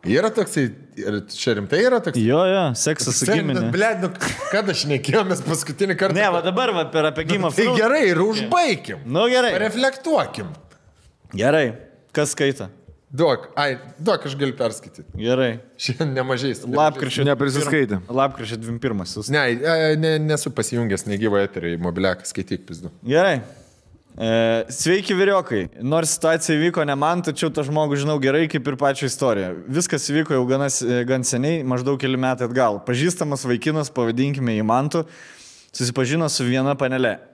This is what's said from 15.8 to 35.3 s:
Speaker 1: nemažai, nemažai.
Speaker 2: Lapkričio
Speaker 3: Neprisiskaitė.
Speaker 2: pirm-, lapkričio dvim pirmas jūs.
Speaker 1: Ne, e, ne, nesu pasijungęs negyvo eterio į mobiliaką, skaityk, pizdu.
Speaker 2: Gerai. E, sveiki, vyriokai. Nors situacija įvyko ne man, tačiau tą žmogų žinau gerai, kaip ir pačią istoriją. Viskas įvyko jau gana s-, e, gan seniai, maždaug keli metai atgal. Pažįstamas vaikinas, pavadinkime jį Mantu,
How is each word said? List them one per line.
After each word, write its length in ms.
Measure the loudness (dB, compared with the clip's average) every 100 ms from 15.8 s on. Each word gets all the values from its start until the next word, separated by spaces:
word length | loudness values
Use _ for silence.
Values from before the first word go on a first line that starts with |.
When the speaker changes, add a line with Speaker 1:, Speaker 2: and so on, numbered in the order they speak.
| -6 -2 -2
Speaker 1:
nemažai, 400 | -2 -2 -2 -2
nemažai. 240 | -4 -2 2
Speaker 2:
Lapkričio 480 | 2 2 -4 0
Speaker 3:
Neprisiskaitė. 760 | 2 2 2 0 0 2 2 -2
Speaker 2:
pirm-, 140 | -4 0
lapkričio 400 | 0 -2 -10 -8
dvim 220 | -8 -4
pirmas 360 | -4 -4 -6 -8
jūs. 160 | -2
Speaker 1:
Ne, 120 | 0 2
e, 420 | 0 2 2 2
ne, 220 | 2 2 0
nesu 320 | 0 0 -2
pasijungęs 560 | -4 -2 0 0 -2 -2
negyvo 320 | -2 2 2
eterio 320 | 0 -2 -4
į 80 | -4
mobiliaką, 460 | -4 0 0 -2 -6
skaityk, 380 | -10 -6 -8 -8
pizdu. 240 | -14 -14 -12
Speaker 2:
Gerai. 360 | 0 4 4 2 -4 -18 -20 _ _ -20 _
E, 180 | -6 0 2 4 2 -2
sveiki, 480 | -4 0 0 2
vyriokai. 480 | 2 4 2 0 -4 -4 -6
Nors 320 | -2 0 0
situacija 400 | 0 2 2 2
įvyko 300 | 2 2 0 -2
ne 80 |
man, 280 | 0 0 0
tačiau 280 | -2 -2 -2
tą 140 | -2 -2
žmogų 320 | 0 0 0
žinau 220 | 0 0
gerai, 240 | 2 2 2
kaip 220 | -2 -4
ir 100 | 0
pačią 300 | 0 0 -2
istoriją. 420 | 0 0 0 -2 -6 -4
Viskas 400 | -2 0 -2 0
įvyko 280 | 0 2
jau 100 | 0 2
gana 220 | 0 0
s-, 120 | -2
e, 180 | 0 0
gan 220 | 2 0 0
seniai, 360 | 0 0 0
maždaug 360 | 0 -2 0 -2
keli 200 | 0 0
metai 280 | 0 0 -2
atgal. 320 | 2 2 2
Pažįstamas 640 | -2 0 0 0 -4 -4 0
vaikinas, 440 | 0 0 -2 -2
pavadinkime 640 | -2 0 2 0 0 0
jį 120 | 0 2
Mantu, 360 | 2 2 -2 -4 -10 -20